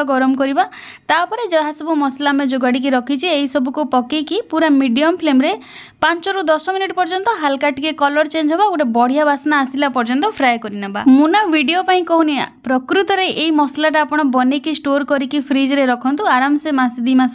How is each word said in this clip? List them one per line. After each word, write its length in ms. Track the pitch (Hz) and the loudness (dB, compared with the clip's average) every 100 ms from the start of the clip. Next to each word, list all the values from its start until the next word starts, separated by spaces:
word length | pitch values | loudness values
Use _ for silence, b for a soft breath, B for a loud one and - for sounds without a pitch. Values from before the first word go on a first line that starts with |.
| 285 | 0
ଗରମ 200 | 262 262 269 | 2 2 2
କରିବା। 240 | 269 277 370 B B B - | 0 0 -2 B B B -2
ତାପରେ 320 | 311 349 440 440 | 0 0 -4 0
ଯାହା 200 | 320 302 302 | 0 0 -4
ସବୁ 160 | 302 311 | -2 0
ମସଲା 260 | 277 269 294 | 0 0 0
ଆମେ 140 | 277 277 | 0 0
ଯୋଗାଡ଼ିକି 420 | 262 254 254 269 254 | 0 0 0 0 0
ରଖିଛେ, 320 | 240 277 359 294 | 0 -2 0 0
ଏଇ 100 | 277 | 0
ସବୁକୁ 300 | 294 254 302 262 | -2 -2 -4 -2
ପକେଇକି 460 | 262 240 311 302 381 - | -2 -2 -4 -4 -6 -4
ପୁରା 220 | 320 320 277 | 0 2 2
ମିଡ଼ିୟମ୍ 380 | 269 233 311 349 | 2 2 2 0
ଫ୍ଲେମ୍ରେ 320 | 320 262 294 381 B B B _ | 2 2 2 -2 B B B _
ପାଞ୍ଚରୁ 360 | 311 339 381 381 320 | 0 0 -4 -2 0
ଦଶ 140 | 311 330 381 | 0 0 -4
ମିନିଟ୍ 200 | 381 359 | -4 -2
ପର୍ଯ୍ୟନ୍ତ 300 | 339 370 392 403 | -2 -2 -2 -2
ହାଲକା 260 | 294 269 294 277 | -2 0 -2 -2
ଟିକେ 160 | 311 302 | -6 -2
କଲର୍ 300 | 285 294 311 | 0 0 0
ଚେଞ୍ଜ 180 | 320 302 | 0 0
ହବା, 120 | 339 415 | 2 2
ଗୋଟେ 140 | 339 262 233 | 2 0 2
ବଢ଼ିଆ 260 | 247 285 294 | 2 2 2
ବାସ୍ନା 260 | 285 294 294 | 0 0 0
ଆସିଲା 240 | 262 269 285 | 0 0 -2
ପର୍ଯ୍ୟନ୍ତ 340 | 262 233 262 415 427 | 0 -2 0 -2 0
ଫ୍ରାଏ 200 | 262 233 | 0 0
କରିନେବା। 360 | 220 208 196 202 226 262 | -6 -10 -8 -2 4 4
ମୁଁ 120 | 311 | 4
ନା 140 | 403 415 | 2 2
ଭିଡ଼ିଓ 280 | 311 269 349 | 2 2 0
ପାଇଁ 180 | 370 370 330 | 2 0 2
କହୁନି, 240 | 330 311 277 - - | 2 2 0 -4 -8
ପ୍ରକୃତରେ 640 | - 262 262 370 370 381 370 - | -2 -2 0 0 2 0 0 0
ଏଇ 80 | 320 302 | 0 2
ମସଲାଟା 400 | 277 285 311 302 294 | 0 0 0 0 0
ଆପଣ 140 | 302 285 254 | 0 0 2
ବନେଇକି 360 | 254 277 320 294 | 2 0 -2 -4
ଷ୍ଟୋର 220 | 285 285 | -2 -2
କରିକି 340 | 277 285 262 294 269 | 0 -2 0 -4 0
ଫ୍ରିଜ୍ରେ 360 | 269 269 277 262 | 0 2 2 2
ରଖନ୍ତୁ, 320 | 247 254 285 415 254 | 0 -2 -2 2 2
ଆରାମସେ 340 | 277 294 311 | 2 0 0
ମାସେ 280 | 269 254 240 | 0 0 0
ଦି 100 | 240 262 | 2 2
ମାସ 140 | 254 | 2